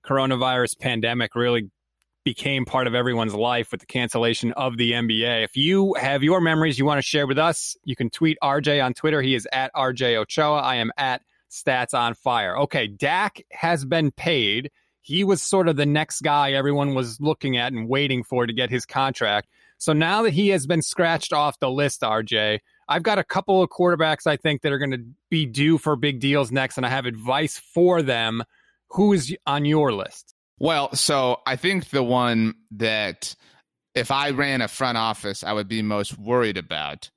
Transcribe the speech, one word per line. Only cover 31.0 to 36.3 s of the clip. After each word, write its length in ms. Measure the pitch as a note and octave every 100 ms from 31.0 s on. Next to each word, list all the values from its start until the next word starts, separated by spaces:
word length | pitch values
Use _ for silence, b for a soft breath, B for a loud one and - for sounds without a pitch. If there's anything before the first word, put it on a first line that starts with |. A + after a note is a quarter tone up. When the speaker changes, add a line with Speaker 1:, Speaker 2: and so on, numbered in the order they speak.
| - C#3+ B2+ - -
Speaker 2:
I 120 | B2+
think 320 | F3+ G3 C#3+
the 120 | C#3
one 540 | A#2+ B2 A#2+ A2+ A2 - _
that 640 | G#2 A2+ A2 G2+ - - - b b _ _ _
if 180 | B2+ A#2
I 180 | C3+ C#3+
ran 320 | C3+ C#3+ C3
a 80 | A2
front 280 | - C3 A#2
office, 460 | A2+ G#2+ G#2 G2
I 80 | F2
would 160 | G#2+ G2
be 140 | A2+
most 360 | G#2+ G#2 G2+ -
worried 400 | G#2